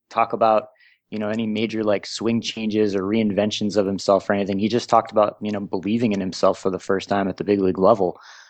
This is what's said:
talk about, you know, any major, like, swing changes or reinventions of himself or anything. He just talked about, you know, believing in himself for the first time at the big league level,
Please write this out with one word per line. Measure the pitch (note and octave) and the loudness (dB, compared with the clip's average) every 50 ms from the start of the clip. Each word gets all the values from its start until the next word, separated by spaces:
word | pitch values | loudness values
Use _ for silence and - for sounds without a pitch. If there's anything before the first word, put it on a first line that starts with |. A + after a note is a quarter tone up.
| _ _ | _ _
talk | - A2+ A2+ - - | -2 -2 0 0 0
about, | G#2 A2+ A2 A2 G#2+ - - _ _ _ _ _ _ _ _ | 0 2 2 2 2 0 -2 _ _ _ _ _ _ _ _
you | - G#2+ | -8 -6
know, | G#2+ G#2 | -4 -4
any | G#2+ A2+ A2+ | -4 -2 -2
major, | G#2+ G#2+ G#2+ A2+ G#2+ G#2+ A2 G#2+ | -2 -2 -2 -2 -2 -2 -2 0
like, | G#2 G2+ G2 - | 0 0 0 -2
swing | - - - G2+ A2+ A2+ A2+ G2 | -6 -10 -4 -2 0 0 0 -2
changes | - - A2+ A2 A2 G#2 G#2+ G#2+ G#2 F#2+ | -4 -6 -6 -4 -2 0 2 2 2 0
or | G2+ F#2 | 0 -2
reinventions | G2 G#2+ A2+ A2 G#2 G2 F#2+ G2+ G#2+ - - G#2+ G#2 F2+ G#2 | 0 0 0 0 0 0 0 0 0 -2 -2 -4 -2 0 0
of | G2 | 0
himself | F#2+ G2 F#2 - - G2 F#2+ - - | 0 -2 -2 2 2 2 4 2 2
or | G#2 | 0
anything. | G2+ G2+ F#2+ G2+ G2 | 0 0 -2 -2 -2
He | G#2 G#2+ | 0 0
just | A2 A#2+ - - | 0 -2 0 2
talked | - A2 - - | 4 2 2 2
about, | - A2 G#2 G#2 - - | 2 2 2 2 0 -4
you | G#2 G#2 | -6 -6
know, | G#2 G2+ | -6 -6
believing | G2+ F2+ - F#2+ - G2+ A2 A#2 B2+ A2+ G2+ | -6 -6 -6 -6 -2 -2 -2 0 0 0 0
in | G2 | -2
himself | F#2+ F#2 F2 - - F#2+ F#2 - | -2 -4 -2 0 0 0 0 0
for | - G2 | -2 -4
the | F#2 F#2 | -4 -4
first | - - G2 F#2+ - - | -2 -2 -2 -2 -2 -2
time | G2+ G2+ G2 F#2+ | -2 -2 -2 -2
at | F#2 - | -4 -4
the | - | -2
big | G2 G2+ G2+ | 0 0 2
league | F#2+ F#2 F2+ - | 2 0 2 4
level, | F#2 F#2+ A#2 G2 F#2+ F2 E2 - - - - - - - | 4 4 4 4 2 -2 -4 -6 -12 -20 -20 -20 -20 -20